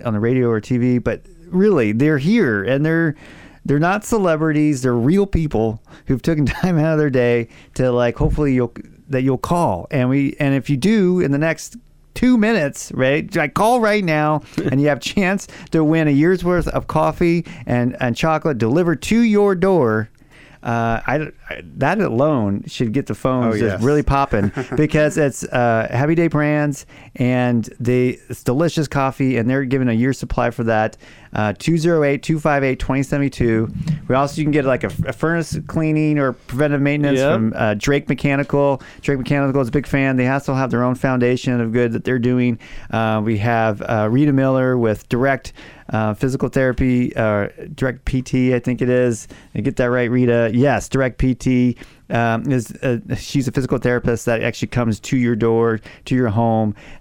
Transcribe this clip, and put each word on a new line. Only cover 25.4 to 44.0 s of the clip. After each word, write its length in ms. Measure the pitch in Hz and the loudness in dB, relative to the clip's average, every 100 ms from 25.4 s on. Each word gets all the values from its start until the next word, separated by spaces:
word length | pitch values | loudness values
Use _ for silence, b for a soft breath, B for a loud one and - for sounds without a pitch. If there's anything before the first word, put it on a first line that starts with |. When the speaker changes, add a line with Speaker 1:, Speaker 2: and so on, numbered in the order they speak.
Speaker 1:
uh, 440 | - 127 120 113 113 | -4 0 2 0 0
Happy 240 | 117 147 165 | -2 0 2
Day 140 | 165 | 2
Brands, 560 | 151 151 151 147 139 - B B - | 0 0 0 -2 -4 -12 B B -4
and 480 | 123 127 123 120 107 - | 0 2 2 0 -2 -6
they, 300 | 123 123 127 - - | 0 2 0 -2 -10
it's 140 | 120 - | -6 -2
delicious 420 | 127 170 - 147 | 0 0 -2 -2
coffee, 480 | 143 135 - 135 123 | -2 -2 0 0 0
and 140 | 113 | 0
they're 160 | 135 135 | 0 0
giving 240 | 135 127 | 0 2
a 40 | |
year's 240 | 113 131 127 | 2 0 -2
supply 340 | - - 120 | -4 -2 -2
for 120 | 120 | -2
that. 320 | 113 110 110 - B B B | 0 0 0 -4 B B B
Uh, 180 | - 107 101 | -4 -2 -2
two 200 | - 165 | 0 0
zero 240 | 160 170 | 2 2
eight, 180 | 143 139 | 2 0
two 180 | - 160 | -2 -2
five 240 | 151 143 | 0 2
eight, 140 | 135 131 | 0 -2
twenty 220 | - 135 | -2 -2
seven 240 | 135 147 139 | -2 0 -2
two. 380 | - 120 113 113 - B B - | 0 0 2 0 -4 B B 0
We 60 | 127 | 0
also, 220 | 139 156 | 0 -2
you 80 | 151 | 0
can 60 | |
get, 120 | 151 135 | 2 2
like, 180 | 127 101 | 0 -2
a, 60 | 151 156 | -4 -6
a 40 | |
furnace 460 | - 160 170 156 - 151 | -2 -2 -2 -4 -8 -6
cleaning 500 | 165 156 156 156 151 | -2 0 2 2 2
or 120 | 135 | 0
preventive 460 | 120 - 120 147 143 | -2 -8 -2 0 2
maintenance 380 | 143 147 143 135 | 0 2 2 2
Speaker 3:
Yep. 140 | 135 | 2
Speaker 1:
from, 200 | 165 110 - | 2 0 0
uh, 160 | 113 | -2
Drake 340 | 104 - 139 131 | 0 0 0 0
Mechanical. 760 | 143 147 139 143 143 143 131 B B | -2 0 0 0 0 2 0 B B
Drake 160 | - 139 | -4 -2
Mechanical 420 | 123 143 139 135 | 0 0 2 0
is 80 | 123 | 0
a 40 | |
big 160 | 143 135 | -2 0
fan. 280 | 139 135 127 | 0 2 2
They 120 | 127 | 2
also 240 | 135 - | 0 -2
have 160 | 131 131 | -2 0
their 120 | 117 | 0
own 120 | 123 127 | 0 0
foundation 640 | 135 127 123 123 - 123 | 0 2 2 0 0 -2
of 140 | 113 | 0
good 180 | 117 120 | 0 0
that 140 | 113 - | -2 -2
they're 140 | 127 | -2
doing. 380 | 120 123 123 113 B B B | 0 2 0 -2 B B B
Uh, 280 | 113 110 110 107 | -2 0 0 -2
we 120 | 107 | -2
have, 420 | 110 117 113 104 | 0 2 0 -2
uh, 260 | - 113 | -2 -2